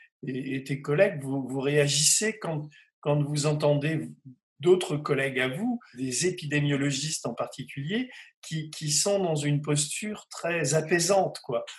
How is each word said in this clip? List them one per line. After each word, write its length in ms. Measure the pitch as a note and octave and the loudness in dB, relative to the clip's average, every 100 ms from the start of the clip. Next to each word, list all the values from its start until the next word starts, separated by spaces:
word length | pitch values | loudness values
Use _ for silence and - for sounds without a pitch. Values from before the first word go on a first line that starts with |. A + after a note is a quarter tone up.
| - _ D3 | -20 _ -8
et, 300 | C3 C3 C3+ | -6 -4 -6
et 80 | |
tes 180 | C3+ C#3 | -4 -4
collègues, 400 | - D3 G3 D#3 | 0 4 4 2
vous, 240 | C3+ C#3 B2 | -4 -4 -4
vous 140 | C3+ | -2
réagissez 800 | C3+ D3 C#3+ C#3+ D#3 - G#3+ G#3+ | 2 4 4 4 4 4 2 0
quand, 300 | F3+ D#3 D3+ - _ _ | -4 -6 -6 -14 _ _
quand 220 | D3 D3 | 0 2
vous 240 | C#3+ D3+ D3 | 2 0 0
entendez 600 | D3 D3 C#3+ D3+ D#3+ - - - - _ - | 2 4 2 2 -2 -4 -12 -20 -20 _ 0
d'autres 380 | E3 F#3 - D3 | 4 4 4 -2
collègues 420 | D3+ C3+ C3+ B2+ | 0 0 0 0
à 100 | C3 | 0
vous, 300 | C#3+ A#3+ A#3 - | 0 -2 -4 -6
des 320 | A#2+ C3 B2 F3+ | -8 -4 0 -2
épidémiologistes 1000 | F3+ D3 D3 D3 C#3 C#3+ C3+ D#3 - B2+ | -2 -2 0 2 2 0 0 -4 -4 -6
en 80 | |
particulier, 760 | A#2 A#2+ - B2 - C#3+ A3 B3+ - - _ | -6 -6 -8 -12 -10 -4 -4 -4 -10 -20 _
qui, 280 | - D#3+ D#3 | -10 -8 -8
qui 200 | - D3+ | -8 -2
sont 320 | D#3 G3+ G3+ | 0 2 0
dans 140 | F3+ D3+ | 0 0
une 260 | D3 D3 | 0 0
posture 640 | D3+ D3 - - G#3+ G#3 - | 0 0 -2 -6 -8 -10 -12
très 440 | - E3+ E3+ D3+ | -8 -4 -2 0
apaisante, 640 | D#3 - F3 E3 G3 E3+ - | 0 2 2 4 4 2 -2
quoi, 200 | - A#2 - | -4 -4 -4